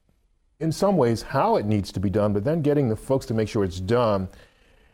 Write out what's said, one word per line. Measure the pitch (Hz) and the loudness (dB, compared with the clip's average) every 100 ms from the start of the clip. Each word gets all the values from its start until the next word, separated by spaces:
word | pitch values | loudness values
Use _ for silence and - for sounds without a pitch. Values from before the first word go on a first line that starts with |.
| _ _ _ _ _ _ | _ _ _ _ _ _
in | 160 | -4
some | 156 196 190 | 0 2 4
ways, | 120 113 | 2 0
how | - 135 165 220 | -2 0 2 2
it | 104 | 2
needs | 107 95 | 0 -2
to | - | -4
be | 98 | -2
done, | 98 104 | 0 0
but | 101 | 0
then | 101 165 | -2 0
getting | 147 143 135 | 0 2 0
the | 107 | -2
folks | - 135 - | -2 -4 -2
to | |
make | 113 107 | -2 -2
sure | 113 | 0
it's | 98 87 | -2 -2
done | 92 120 117 101 92 - - _ _ _ _ | -2 2 2 0 -2 -10 -20 _ _ _ _